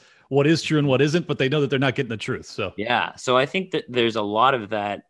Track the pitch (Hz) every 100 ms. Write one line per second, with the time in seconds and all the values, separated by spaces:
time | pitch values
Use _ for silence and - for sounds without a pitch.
0 | _ _ - 135 143 165 - 156 143 127
1 | 147 175 156 139 135 151 139 135 135 123
2 | 120 110 - - - - 95 - 110 117
3 | 80 - - 127 139 190 180 156 - 123
4 | 117 110 104 107 127 131 101 107 101 98